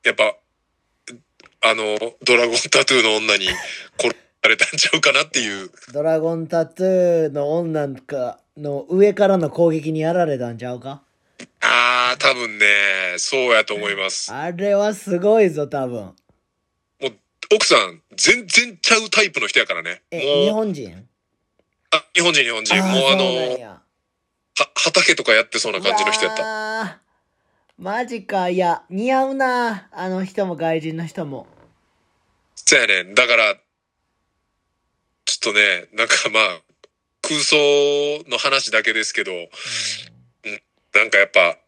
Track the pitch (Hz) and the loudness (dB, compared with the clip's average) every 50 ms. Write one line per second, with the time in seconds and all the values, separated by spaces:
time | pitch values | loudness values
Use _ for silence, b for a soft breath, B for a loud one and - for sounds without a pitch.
0 | - 120 104 - 107 104 - _ _ _ _ _ _ _ _ _ _ _ _ _ | 0 0 2 2 0 0 0 _ _ _ _ _ _ _ _ _ _ _ _ _
1 | _ - 120 117 _ _ _ _ - _ _ _ - 113 113 110 110 107 104 107 | _ -20 -20 -20 _ _ _ _ -20 _ _ _ 0 0 2 2 0 -2 -2 -2
2 | 110 117 - _ - - 123 120 120 117 113 113 - - - 135 135 - 135 127 | -4 -8 -10 _ 0 2 4 4 4 2 0 -2 -2 0 0 0 2 2 2 2
3 | 113 110 107 107 107 110 104 101 95 92 90 - B B B B B B _ - | 2 2 0 0 0 0 0 0 0 -4 -4 -6 B B B B B B _ -2
4 | - - - - _ _ _ _ - 110 113 - - - - 160 - - - 160 | -2 -2 -2 -4 _ _ _ _ 0 0 2 2 0 -2 0 -2 0 0 0 2
5 | 147 147 135 139 151 151 - 135 117 104 202 196 - 180 _ - - - 123 143 | 2 2 2 2 -2 -2 -4 -4 -4 -4 -6 -6 -10 -12 _ -20 -20 -10 -8 -4
6 | 151 160 160 160 156 165 165 165 165 151 170 165 160 - - - 185 185 190 185 | -2 0 0 0 0 -2 -4 -4 -6 -4 -2 -2 -2 -2 -4 -2 0 2 2 4
7 | 180 175 170 165 160 151 139 147 143 143 156 170 175 165 156 156 147 139 135 127 | 4 4 4 2 0 0 -2 -2 -2 -2 -2 -2 -2 -2 -2 -2 -4 -4 -6 -12
8 | _ - 143 135 123 120 - _ _ _ _ 151 147 147 143 139 - - 175 185 | _ -10 -6 -6 -6 -6 -8 _ _ _ _ -12 -8 -6 -6 -8 -6 -2 4 4
9 | 202 208 196 202 208 190 196 185 165 143 - - 170 170 160 160 143 160 156 156 | 4 4 6 4 4 4 4 2 2 0 2 4 4 4 4 2 -2 -2 -2 -2
10 | 156 160 170 180 175 156 143 123 123 120 117 113 123 123 123 123 120 135 139 139 | -2 0 2 2 2 0 0 -4 -4 -8 -8 -10 -10 -10 -10 -10 -10 -14 -14 -14
11 | _ _ _ _ _ _ _ _ - _ _ _ - 117 117 120 120 123 123 123 | _ _ _ _ _ _ _ _ -20 _ _ _ 0 2 4 4 4 4 2 2
12 | 123 123 123 123 139 139 131 123 120 113 107 104 104 104 104 101 101 101 95 95 | 2 0 0 2 0 0 0 0 -4 -6 -2 2 2 4 4 4 2 2 0 -2
13 | 92 90 90 90 - - 139 131 127 123 117 110 107 - 107 104 104 104 101 98 | -2 -4 -4 -6 -6 -2 -2 0 2 4 2 2 2 0 -4 -4 -4 -4 -4 -4
14 | 95 95 95 - - - 113 131 151 175 175 170 196 202 202 196 208 214 214 202 | -4 -4 -4 -6 -8 -10 -8 -8 -8 -8 -6 -4 -2 0 2 2 2 0 -2 -6
15 | - 196 180 175 180 202 220 226 208 180 151 151 147 127 - 143 131 127 120 113 | -6 -4 -4 0 2 4 4 6 4 2 2 -2 -6 -4 -4 -6 -6 -6 -6 -10
16 | 101 92 - _ _ _ _ _ _ _ _ _ _ _ _ _ _ _ _ _ | -10 -12 -18 _ _ _ _ _ _ _ _ _ _ _ _ _ _ _ _ _
17 | - 131 - _ _ _ _ _ - - 208 214 - - - - - 90 85 - | -8 -8 -8 _ _ _ _ _ 2 2 2 2 4 4 4 4 2 0 -6 -16
18 | _ _ - - - - 233 247 220 175 - - 247 240 196 165 - - 226 220 | _ _ -6 -2 2 2 2 2 0 0 0 0 0 0 -8 _ 0 0 0 0
19 | 220 208 - 214 214 190 156 139 117 98 - 127 110 - 113 85 80 85 90 - | 0 -2 0 0 0 0 -2 -4 -4 0 0 0 0 0 -4 -8 -6 -10 -12 -12
20 | _ _ - 170 139 139 143 143 143 208 214 220 220 208 180 143 123 95 82 92 | _ _ -10 -6 -2 0 2 2 2 2 0 0 -4 -4 -6 -8 -10 -14 -16 -20
21 | 117 _ _ _ _ _ _ _ _ _ _ _ _ _ _ _ _ _ - 156 | -20 _ _ _ _ _ _ _ _ _ _ _ _ _ _ _ _ _ -2 -2
22 | - _ _ 175 170 175 165 147 131 117 117 110 110 - 180 202 190 190 185 - | -2 _ _ 0 2 2 2 2 0 0 -2 -4 -2 0 0 0 2 2 2 2
23 | 135 139 135 - 190 - 127 127 127 127 127 127 120 107 92 82 _ _ _ _ | 4 4 4 4 2 0 0 0 -2 -2 -4 -6 -8 -14 -20 -20 _ _ _ _
24 | _ _ _ _ _ _ _ _ _ _ _ - - - _ - - 160 - 185 | _ _ _ _ _ _ _ _ _ _ _ -4 -4 -4 _ -2 -2 2 2 2
25 | 165 - 165 - 123 - - 110 117 - - 110 - 113 98 92 92 98 92 92 | 4 4 2 2 2 4 4 4 4 2 -2 -4 -4 -2 -4 -2 -2 0 0 0
26 | - 98 92 98 - 90 90 - 220 220 220 214 214 214 220 220 220 185 - _ | 0 0 0 -2 -2 -2 -2 -4 -6 -6 -6 -6 -6 -6 -6 -6 -6 -8 -10 _
27 | _ _ _ _ _ _ _ _ _ _ _ _ _ _ _ _ 175 185 202 233 | _ _ _ _ _ _ _ _ _ _ _ _ _ _ _ _ -8 -6 -4 -4
28 | 254 240 247 220 190 - 202 190 180 180 180 185 180 175 170 - _ _ 180 190 | -4 -4 -6 -12 -6 -4 -2 0 0 0 2 2 2 2 2 0 _ _ -6 -2
29 | 220 254 262 262 269 269 269 269 269 254 247 247 240 233 214 185 - _ - - | 0 2 2 2 2 0 0 0 0 0 2 0 0 -2 -2 -6 -10 _ -12 -8
30 | 180 190 185 185 190 190 - - 202 185 170 139 160 165 160 160 151 165 160 160 | -6 -4 -4 -4 -4 -4 -4 -4 -4 -4 -4 -4 -2 -2 -2 -2 -4 -6 -6 -6
31 | 170 160 - - 165 147 139 117 - - _ _ - _ _ _ _ _ _ _ | -8 -8 -8 -10 -10 -8 -10 -12 -14 -16 _ _ -20 _ _ _ _ _ _ _
32 | _ _ _ _ _ _ _ _ _ _ _ - - - 160 135 120 107 98 92 | _ _ _ _ _ _ _ _ _ _ _ -2 2 4 4 4 4 2 0 0
33 | 87 92 101 117 127 120 120 113 110 104 98 _ _ _ _ _ _ _ _ _ | -2 0 0 0 2 4 2 2 2 2 0 _ _ _ _ _ _ _ _ _
34 | _ _ _ _ _ _ _ _ _ _ _ _ _ _ _ _ _ _ _ _ | _ _ _ _ _ _ _ _ _ _ _ _ _ _ _ _ _ _ _ _
35 | _ _ _ _ _ - - - - 117 104 104 104 101 92 87 87 _ - 107 | _ _ _ _ _ -6 -6 -4 -4 0 2 4 4 4 2 0 -4 _ -4 -4
36 | 117 113 - - - 117 107 110 107 95 87 82 _ _ _ _ - _ _ _ | 0 0 0 0 0 0 2 2 2 2 -2 -6 _ _ _ _ -20 _ _ _
37 | _ _ _ _ - - 156 147 143 - 156 151 147 143 143 143 143 143 143 143 | _ _ _ _ -8 -6 -4 -2 0 2 2 4 4 4 4 4 2 2 0 0
38 | 147 147 147 151 - - 123 117 - 139 135 135 131 110 110 110 110 113 107 110 | -2 -2 -4 -6 -8 -8 -8 -4 -2 0 0 0 -2 0 -2 0 0 0 -2 -2
39 | 107 - - 113 101 95 92 87 85 - B B B B B B B B B B | -4 -4 -4 -6 -6 -6 -8 -10 -12 -14 B B B B B B B B B B
40 | B B _ _ _ _ _ _ _ 107 104 104 _ _ _ _ _ _ - 104 | B B _ _ _ _ _ _ _ -12 -12 -12 _ _ _ _ _ _ 0 0
41 | 110 110 - 98 98 - - 101 90 87 80 _ _ | 2 4 4 2 2 4 4 4 4 4 0 _ _